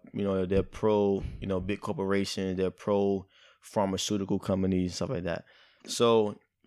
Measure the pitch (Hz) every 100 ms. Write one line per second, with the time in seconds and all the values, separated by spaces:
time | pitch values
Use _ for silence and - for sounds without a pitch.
0 | - - 98 95 92 95 92 - 110 104
1 | 101 95 - - 98 95 92 101 - 95
2 | 98 98 98 - 95 92 92 - - 101
3 | 98 98 - _ - _ - 110 98 95
4 | - 104 95 98 - 95 95 92 90 87
5 | 87 85 87 - - - _ _ - -
6 | 117 113 104 104 _ _